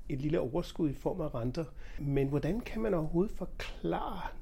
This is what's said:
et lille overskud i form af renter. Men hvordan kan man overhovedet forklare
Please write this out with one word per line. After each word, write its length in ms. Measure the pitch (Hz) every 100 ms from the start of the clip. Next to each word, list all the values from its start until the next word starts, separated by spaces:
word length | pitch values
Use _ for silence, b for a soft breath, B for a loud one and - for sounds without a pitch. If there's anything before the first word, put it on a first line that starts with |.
| -
et 140 | 131
lille 180 | 147 170
overskud 500 | 120 - - - 156
i 40 |
form 260 | - 156 185
af 140 | 151
renter. 300 | 123 123 165 156 b b b
Men 280 | 143 139 139
hvordan 320 | 139 147 220
kan 220 | - 220
man 120 | 220
overhovedet 420 | 175 156 170 214 -
forklare 840 | - - - - 170 - - 202 - -